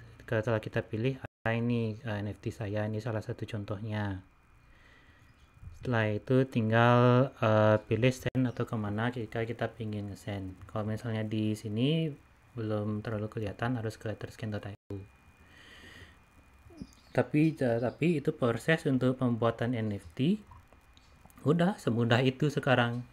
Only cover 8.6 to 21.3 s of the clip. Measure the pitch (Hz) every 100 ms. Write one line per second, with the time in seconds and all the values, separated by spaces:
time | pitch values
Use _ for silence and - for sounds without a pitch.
8.6 | 120 113 104 104 117 123 107 117 113 113
9.6 | 113 - 107 104 101 101 - 101 95 92
10.6 | - 110 104 107 117 110 107 110 107 107
11.6 | 110 107 135 160 160 139 - _ _ 117
12.6 | 107 107 107 107 117 107 107 117 101 -
13.6 | 120 123 110 - 110 104 107 - 110 104
14.6 | 101 101 - 98 98 _ _ _ - -
15.6 | - - - - - - _ - - -
16.6 | - 330 - - - - 120 151 160 151
17.6 | 127 117 120 - 160 151 139 - 120 113
18.6 | - 160 151 131 127 127 123 117 117 -
19.6 | 120 120 110 101 - - 143 214 - -
20.6 | - - - - _ - -